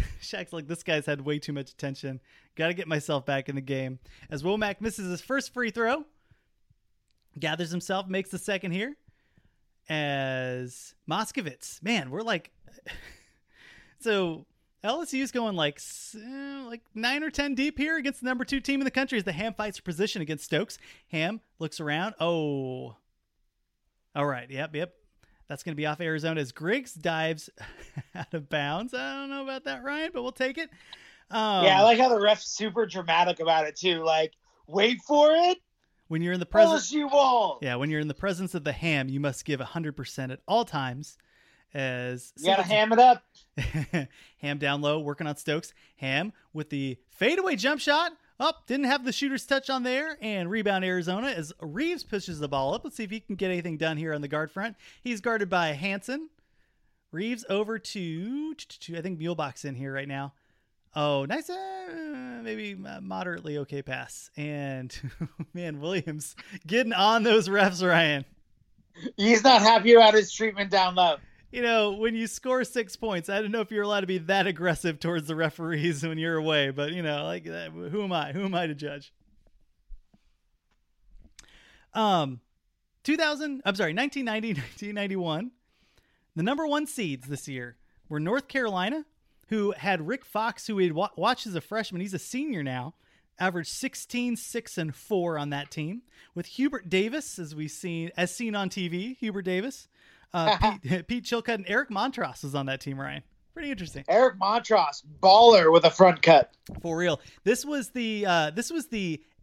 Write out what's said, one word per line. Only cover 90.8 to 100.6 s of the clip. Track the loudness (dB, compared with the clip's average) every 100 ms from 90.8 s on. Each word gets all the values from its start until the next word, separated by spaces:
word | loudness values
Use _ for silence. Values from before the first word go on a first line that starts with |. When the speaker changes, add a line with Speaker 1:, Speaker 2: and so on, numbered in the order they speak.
| 2
Speaker 1:
had |
wa-, | 2 -2 0
watched | 0 0 -4
as | -8
a |
freshman. | -6 -6 -6 -6
He's | -6
a | -8
senior | -6 -6 -4 -4
now, | -4 -6 -8 -14 _ _ _ -4
averaged | -2 -2 -6
sixteen, | -6 -8 -8 -8 -4 -2 -4
six, | -6 -8 -6 -6
and | -6
four | -8 -4 -2 0 -2
on | -4
that | -6 -6
team, | -6 -6 -8 -14 _ -14
with | -12 -10
Hubert | -2 -2 -2 -2
Davis, | 0 0 -2 -8 -12
as | -12 -8
we | -10
seen, | -8 -8 -6 -6 -2
as | -4 -2
seen | -6 -4
on | -4
T | -4 -4
V, | -4 -6 -6
Hubert | -6 -4
Davis, | -2 -2 -4 -10 -20 _ -20 _ _
uh, | 0 2
Speaker 2:
<laughs> | 4